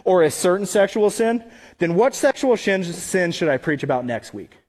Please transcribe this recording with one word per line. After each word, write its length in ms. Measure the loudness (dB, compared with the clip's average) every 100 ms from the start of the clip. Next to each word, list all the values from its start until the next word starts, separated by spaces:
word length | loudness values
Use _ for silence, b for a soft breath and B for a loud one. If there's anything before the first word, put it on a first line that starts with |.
or 200 | 2 4
a 80 | 4
certain 340 | 2 0 0 0
sexual 440 | 0 0 2 0
sin, 340 | 0 0 -2 -6 B B B
then 160 | -2
what 220 | 2 2 2
sexual 400 | 0 0 0 0
sin, 260 | 0 -2
sin 480 | -2 -8 -4 -2 0
should 180 | 0 0
I 80 | 0
preach 260 | -2 -4
about 220 | -2 -4 -4
next 280 | -8 -10
week?" 220 | -16 -16 _